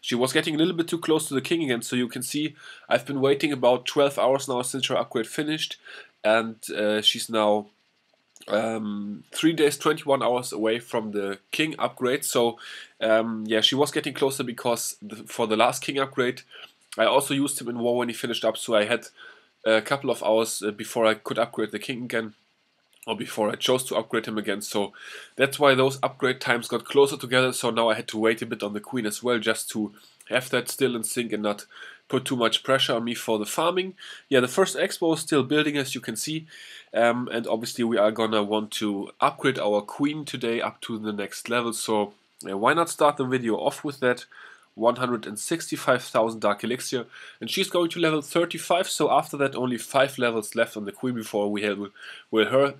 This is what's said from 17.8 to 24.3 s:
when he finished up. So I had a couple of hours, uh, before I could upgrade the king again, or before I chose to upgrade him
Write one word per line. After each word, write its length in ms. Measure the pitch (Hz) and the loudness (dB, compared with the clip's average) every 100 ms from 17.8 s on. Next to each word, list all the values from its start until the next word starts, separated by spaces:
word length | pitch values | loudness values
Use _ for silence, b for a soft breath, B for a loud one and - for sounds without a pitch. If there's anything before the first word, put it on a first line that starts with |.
| 120 120 | 2 2
when 120 | 120 | 0
he 40 | |
finished 320 | 113 123 113 113 | -2 -4 0 0
up. 120 | 110 | -2
So 180 | - 110 | 0 2
I 80 | |
had 240 | 104 117 - B B B B _ - | 2 0 -2 B B B B _ 2
a 160 | 110 | 2
couple 300 | 107 139 131 | 4 -2 0
of 100 | 117 | 0
hours, 400 | - 110 113 - | 2 2 2 -2
uh, 80 | 104 | -4
before 380 | 104 107 - 110 | -6 -6 2 4
I 80 | 110 | 2
could 240 | - 110 | -2 -2
upgrade 320 | 117 - 107 | -2 -2 -4
the 80 | 104 | -4
king 240 | - 123 | -6 -8
again, 320 | 123 113 113 - _ _ _ _ _ _ - | -4 -4 -4 -12 _ _ _ _ _ _ -8
or 100 | 107 | -6
before 320 | 117 - 104 | -6 -2 -2
I 60 | - | 0
chose 280 | - 127 - | 0 0 2
to 100 | 95 | -4
upgrade 320 | 110 113 | 0 -4
him 100 | 110 | -2